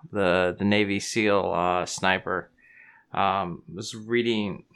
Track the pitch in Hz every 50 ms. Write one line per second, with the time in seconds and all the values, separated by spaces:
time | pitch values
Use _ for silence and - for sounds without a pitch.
0 | - - - 104 98 87 87 92 90 90 90 - 95 101 104 104 104 98 101 101
1 | - - - 117 107 104 101 101 92 92 87 85 90 90 90 90 87 - - -
2 | - 92 95 92 - 90 90 90 - - _ _ _ - - - - - - -
3 | _ _ - - 98 98 95 98 95 87 85 - - - 85 92 110 110 - 110
4 | 107 110 120 120 113 117 113 107 104 98 85 - - _ _